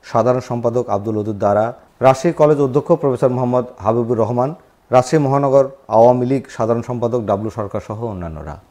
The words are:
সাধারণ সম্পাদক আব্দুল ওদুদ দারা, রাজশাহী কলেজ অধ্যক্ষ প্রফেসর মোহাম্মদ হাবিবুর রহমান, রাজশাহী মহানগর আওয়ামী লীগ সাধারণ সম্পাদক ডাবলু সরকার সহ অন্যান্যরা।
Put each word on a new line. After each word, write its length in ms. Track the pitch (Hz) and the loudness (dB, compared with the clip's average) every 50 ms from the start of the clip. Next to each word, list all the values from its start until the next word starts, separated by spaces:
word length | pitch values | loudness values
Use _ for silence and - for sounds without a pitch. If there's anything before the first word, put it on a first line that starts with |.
| _ | _
সাধারণ 360 | - - 117 113 123 123 127 | -2 -2 0 2 2 0 0
সম্পাদক 500 | 123 - 123 120 117 120 117 127 120 117 | -2 -6 -8 -4 -2 -2 -2 -2 -4 -2
আব্দুল 280 | 101 101 101 113 110 | -4 -4 -4 -4 -4
ওদুদ 220 | 107 104 110 107 98 | -4 -4 -4 -6 -2
দারা, 340 | 107 101 101 104 107 117 127 - - _ _ _ | 0 0 2 2 0 -2 -4 -12 -20 _ _ _
রাজশাহী 340 | 120 131 131 - - 175 160 | 2 2 2 4 0 -2 2
কলেজ 260 | - 156 151 151 139 | 2 2 2 4 2
অধ্যক্ষ 320 | 143 135 123 143 143 - | 0 0 0 -2 2 2
প্রফেসর 380 | 170 156 - 139 127 117 - 127 | 0 2 2 -2 0 2 0 0
মোহাম্মদ 360 | 123 123 131 120 123 123 120 120 - - | 0 0 -2 0 0 -2 -2 -4 -12 -4
হাবিবুর 380 | 90 104 117 120 120 113 123 | -2 -2 0 0 0 -2 0
রহমান, 380 | 110 110 104 123 120 123 139 165 - _ _ _ _ _ _ | 0 0 -2 0 -2 -2 -4 -4 -10 _ _ _ _ _ _
রাজশাহী 320 | - 127 123 - - 156 143 | 2 2 4 4 0 2 2
মহানগর 460 | 131 135 139 143 139 131 139 135 131 - - _ | 2 0 0 2 4 4 4 4 2 -2 -16 _
আওয়ামী 380 | - 110 110 117 123 123 123 123 | 0 4 6 6 6 6 4 0
লীগ 180 | 123 135 135 - - | 0 -2 -2 -4 -8
সাধারণ 320 | - - 117 110 117 117 | -6 -4 -2 -2 -2 -2
সম্পাদক 400 | 113 - 123 120 117 117 113 123 | -2 -6 -6 -4 -4 -2 -2 -4
ডাবলু 280 | 110 98 101 98 104 110 | -2 -2 -2 -2 -2 -6
সরকার 320 | - 117 104 98 - 104 - | -6 -8 -8 -6 -8 -10 -8
সহ 180 | - 107 107 120 | -8 -10 -8 -8
অন্যান্যরা। 560 | 117 101 92 87 82 80 76 73 76 73 - _ _ | -8 -8 -8 -10 -10 -10 -12 -12 -14 -14 -16 _ _